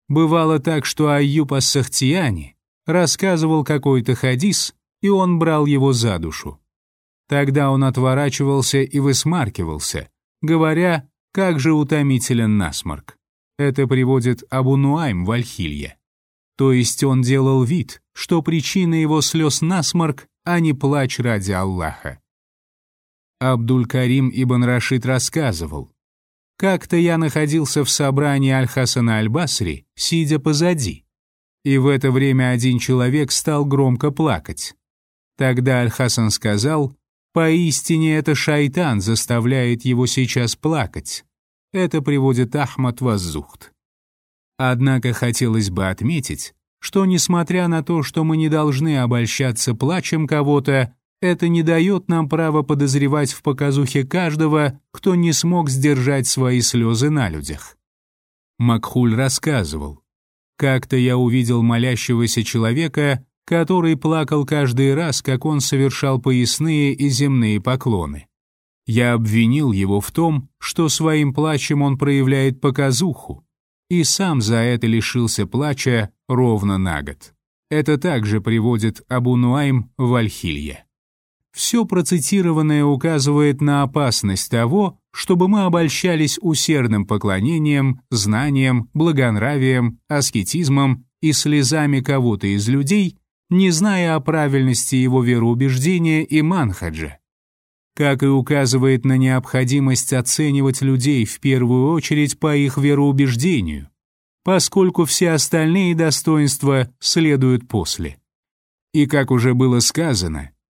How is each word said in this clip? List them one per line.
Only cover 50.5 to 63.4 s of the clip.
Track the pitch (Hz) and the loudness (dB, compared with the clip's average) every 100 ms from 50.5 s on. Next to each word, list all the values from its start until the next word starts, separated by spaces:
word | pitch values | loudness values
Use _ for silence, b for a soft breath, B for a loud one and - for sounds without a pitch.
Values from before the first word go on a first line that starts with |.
| 143 139 135 123 - _ _ | 2 2 0 0 -6 _ _
это | 185 175 170 | -2 0 0
не | 170 | 2
дает | 160 165 180 185 - | 2 2 2 0 0
нам | 165 147 | -2 0
права | 160 160 151 | -2 0 0
подозревать | 147 143 143 139 139 147 139 | 0 0 2 2 2 0 -2
в | - | -4
показухе | 151 131 143 139 139 143 | -4 -2 0 0 0 -2
каждого, | 131 180 170 151 156 151 143 - _ | -2 -2 -2 0 0 2 0 -4 _
кто | - 196 180 | -4 0 2
не | 170 | 2
смог | 151 170 175 147 | 0 0 0 0
сдержать | 131 147 135 127 139 135 | 0 2 2 0 0 -2
свои | 135 127 123 | -2 0 0
слезы | 110 123 113 113 147 | 0 0 0 0 0
на | 151 104 | 0 -2
людях. | 78 73 73 - - _ _ _ _ _ _ _ - | -4 -10 -12 -14 -20 _ _ _ _ _ _ _ -2
Макхуль | 120 113 - 123 120 113 | 0 0 -2 0 2 2
рассказывал: | 135 - 160 135 78 76 73 71 _ _ _ _ _ - | 0 -2 -2 -2 -2 -6 -10 -14 _ _ _ _ _ -4
«Как-то | 139 131 - 131 | -2 0 0 0
я | 123 123 | 2 2
увидел | 123 127 120 120 | 2 2 2 2
молящегося | 117 117 127 120 - 117 117 - | 2 0 -2 -2 -2 0 0 -2
человека, | 110 117 113 127 160 151 147 135 - _ | -2 -2 0 0 -2 -2 -2 -2 -6 _